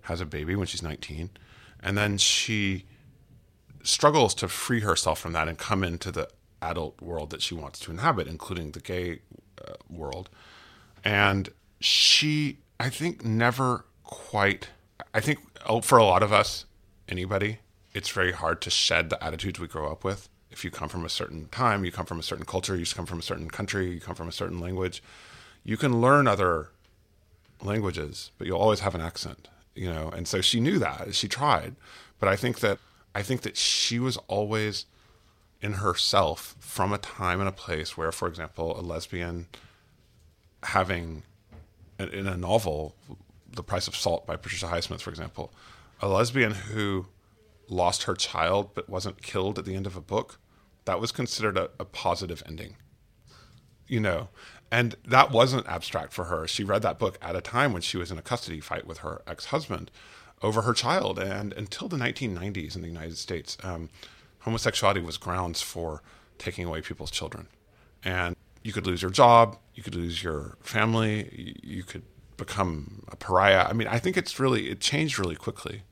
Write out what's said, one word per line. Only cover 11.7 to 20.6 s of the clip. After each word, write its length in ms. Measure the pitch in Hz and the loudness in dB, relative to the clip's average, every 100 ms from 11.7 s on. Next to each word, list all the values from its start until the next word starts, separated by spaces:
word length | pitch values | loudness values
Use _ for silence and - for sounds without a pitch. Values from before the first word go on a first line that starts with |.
| _ | _
she, 760 | - - - - 151 151 147 - _ _ | 2 4 6 6 4 2 0 -4 _ _
I 120 | 123 | -4
think, 340 | - 165 - | -2 -4 -2
never 640 | 113 110 120 123 131 123 - _ | 0 4 4 4 2 2 -4 _
quite, 640 | - - - 107 98 98 - - _ _ - | -18 -16 -4 4 4 2 -6 -18 _ _ -4
I 80 | 107 | -2
think, 180 | 107 147 - - - | 0 -2 -6 -10 0
oh, 140 | 113 | 0
for 180 | - 123 | 8 8
a 60 | |
lot 180 | 107 90 | 10 8
of 120 | 104 | 6
us, 320 | 104 104 - - _ _ _ - | 6 4 -2 -12 _ _ _ -10
anybody, 520 | 90 92 101 101 113 _ _ _ | -6 -2 -2 -2 -4 _ _ _
it's 160 | 104 - | -8 -6
very 240 | - 92 | 0 0
hard 260 | 87 82 85 | 2 -2 -2
to 60 | - | 0
shed 400 | - - 82 82 | 2 4 2 0
the 140 | - | -2
attitudes 340 | 80 80 95 78 | -4 -4 -4 -6
we 100 | 87 | -8
grow 220 | 80 73 | -6 -6
up 140 | 80 | -4
with. 240 | 98 98 - _ _ | -4 -6 -10 _ _
If 140 | - | -10